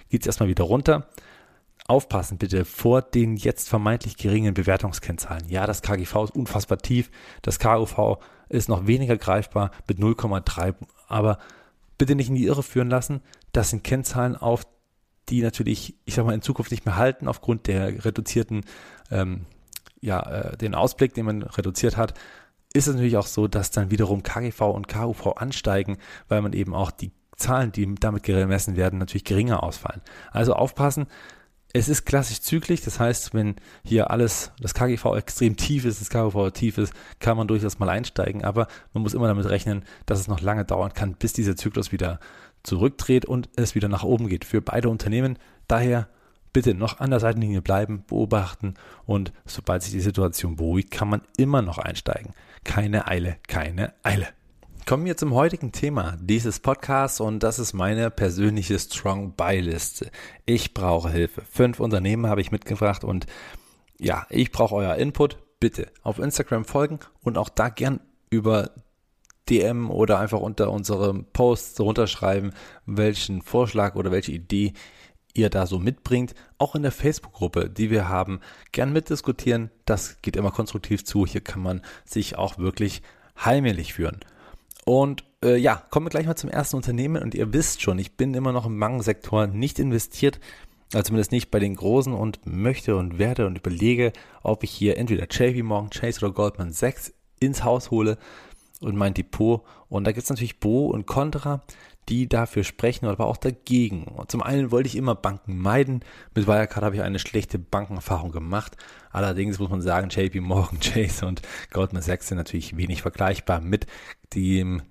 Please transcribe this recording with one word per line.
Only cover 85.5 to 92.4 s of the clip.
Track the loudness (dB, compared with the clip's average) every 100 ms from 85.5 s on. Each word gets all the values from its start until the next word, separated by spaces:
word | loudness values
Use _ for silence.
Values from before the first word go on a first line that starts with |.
| 6
ja, | 4 2
kommen | 0 0 0
wir |
gleich | -2 -2
mal |
zum | -2 -4
ersten | -4 -2
Unternehmen. | -2 -2 0 0 0
Und | -2 -2
ihr | 0
wisst | 2 0 0
schon, | 0 0
ich | -2 -2
bin | 0
immer | 0 0
noch | 0 -2
im | 0
Bankensektor | 0 0 0 -2 0 2 2
nicht | 0 -2 0
investiert, | 0 0 -2 0 0 0 -12 -20 -20 _ -4
also | -2
zumindest | 0 2 2
nicht | 0 0
bei | 0
den | 0 0
Großen | 2 2 2
und | -2 -4 -4